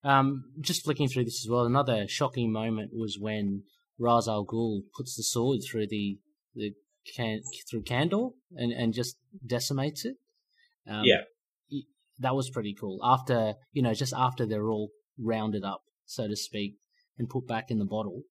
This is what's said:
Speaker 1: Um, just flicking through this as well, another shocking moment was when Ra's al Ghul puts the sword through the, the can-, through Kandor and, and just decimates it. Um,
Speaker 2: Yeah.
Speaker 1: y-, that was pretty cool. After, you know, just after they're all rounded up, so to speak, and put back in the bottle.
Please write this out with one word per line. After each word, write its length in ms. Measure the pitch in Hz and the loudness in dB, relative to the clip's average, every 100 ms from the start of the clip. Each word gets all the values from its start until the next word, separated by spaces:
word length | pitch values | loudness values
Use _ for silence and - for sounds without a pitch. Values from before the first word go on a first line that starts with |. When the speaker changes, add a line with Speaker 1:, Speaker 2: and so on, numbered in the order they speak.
Speaker 1:
Um, 420 | 139 135 135 139 131 160 | 6 6 6 2 -8 -8
just 220 | 147 165 | -4 -2
flicking 240 | 151 143 139 | -2 2 2
through 160 | 127 117 | 2 0
this 180 | - 107 | -2 0
as 40 | |
well, 160 | 120 120 | 2 6
another 420 | 131 131 110 101 | 4 4 2 0
shocking 440 | - 135 127 117 | 0 0 2 0
moment 400 | 110 113 110 104 | 0 0 -2 -4
was 260 | 113 110 98 | -4 -4 -4
when 440 | 104 107 101 98 98 _ _ - | -4 -2 0 -2 -6 _ _ -2
Ra's 280 | 117 117 110 | 4 4 4
al 180 | 107 98 | -2 -2
Ghul 380 | 113 117 104 98 - | -2 0 -2 -6 -10
puts 200 | 127 - | -8 -4
the 80 | |
sword 360 | 110 120 123 127 | -2 0 0 0
through 240 | - 113 104 | -2 -4 -2
the, 300 | 107 101 101 _ _ _ 117 | -2 -4 -6 _ _ _ -8
the 180 | 104 101 _ _ - - | -8 -8 _ _ -16 -6
can-, 280 | 113 107 - - - | -4 -4 -8 -14 -8
through 140 | 113 | -6
Kandor 500 | - 123 156 196 247 - _ 165 | -2 0 2 0 -2 -6 _ -4
and, 160 | 120 | -4
and 220 | 120 113 | 0 0
just 240 | 113 123 - _ 196 120 | 0 -4 -8 _ -18 -4
decimates 600 | 120 - 139 143 151 233 | -2 0 0 -2 -4 -8
it. 100 | 269 _ _ _ _ _ _ - | -10 _ _ _ _ _ _ -8
Um, 180 | 107 117 | 2 6
Speaker 2:
Yeah. 160 | 95 - _ _ _ _ | 6 2 _ _ _ _
Speaker 1:
y-, 120 | 143 - _ _ - | -10 -10 _ _ -4
that 180 | 127 135 | 0 0
was 140 | 131 | 0
pretty 240 | 123 104 | -4 -4
cool. 260 | 101 104 95 | -6 -8 -2
After, 520 | 120 127 127 120 110 110 _ | 2 2 4 2 2 -2 _
you 80 | 147 | 0
know, 100 | 123 | 2
just 200 | 110 135 | 2 -2
after 320 | - 127 127 113 | 2 0 2 -2
they're 220 | 107 110 | 0 0
all 200 | 107 104 _ _ - | 0 -4 _ _ -6
rounded 440 | 113 110 107 104 | -2 0 0 0
up, 200 | 98 95 _ _ - | -2 -6 _ _ -12
so 220 | - 107 | -6 -4
to 80 | 104 | -4
speak, 420 | - 104 101 101 _ _ _ - | -6 -4 -6 -6 _ _ _ -6
and 100 | 123 | -4
put 180 | 127 - | -4 -2
back 220 | 113 113 | -4 0
in 80 | 113 | 0
the 80 | 98 | 0
bottle. 380 | 107 104 - - | 0 -2 -6 -14